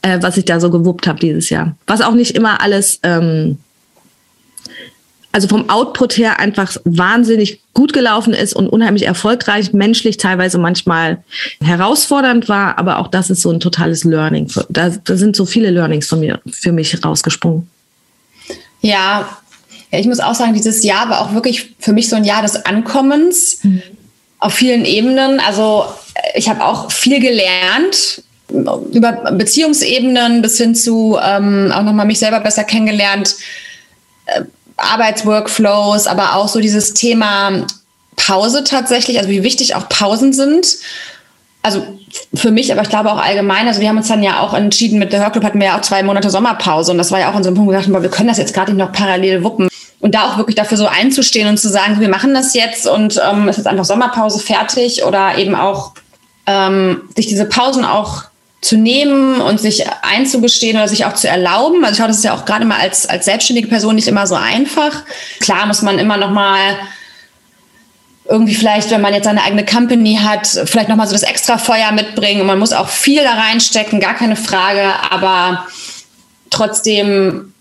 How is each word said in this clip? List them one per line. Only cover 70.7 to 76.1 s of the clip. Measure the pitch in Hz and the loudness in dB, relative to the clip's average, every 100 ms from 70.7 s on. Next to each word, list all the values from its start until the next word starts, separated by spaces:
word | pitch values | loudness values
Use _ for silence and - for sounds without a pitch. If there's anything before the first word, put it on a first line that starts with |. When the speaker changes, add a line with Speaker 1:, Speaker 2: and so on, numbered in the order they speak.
| 233 214 | 0 2
Speaker 2:
noch | 220 | 2
mal | 214 | 2
so | |
das | 202 | 0
extra | - - - 233 | 0 -2 0 0
Feuer | - 220 214 | 0 0 2
mitbringen | 214 214 - 208 202 | 0 -2 -2 0 0
und | 190 | 2
man | 190 | 2
muss | 226 | 2
auch | - - | 0 -2
viel | - - 294 | 0 2 4
da | 277 | 2
reinstecken, | 226 220 233 - 220 214 214 | 2 0 0 0 -2 0 0
gar | 190 | 0
keine | 233 240 220 | 0 -2 -2
Frage, | - 190 190 202 196 190 - | -2 0 2 2 0 -2 -4
aber | 185 190 185 180 180 - - - - - | -2 2 2 2 -2 -6 -16 -18 -18 -20